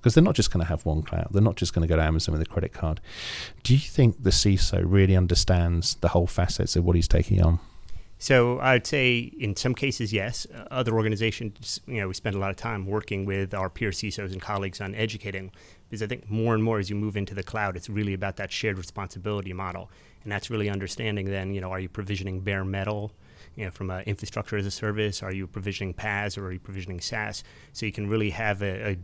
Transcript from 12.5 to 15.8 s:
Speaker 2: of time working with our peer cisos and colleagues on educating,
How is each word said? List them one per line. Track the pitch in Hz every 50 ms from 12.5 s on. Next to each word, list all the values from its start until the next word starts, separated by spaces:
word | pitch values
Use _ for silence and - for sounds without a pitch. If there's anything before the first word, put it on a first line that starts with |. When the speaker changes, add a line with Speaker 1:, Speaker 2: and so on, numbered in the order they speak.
Speaker 2:
of | 92
time | - - 117 110 101 92
working | 98 104 107 - - 104 98 98
with | 98 95 98 98 92
our | 104 98 95 90
peer | - - 117 101
cisos | 92 - - 104 - - 101 90
and | 95 92
colleagues | - - 104 98 98 95 92 -
on | 101 95 101
educating, | 107 113 107 110 104 - 101 95 95 95 95 - - - - - -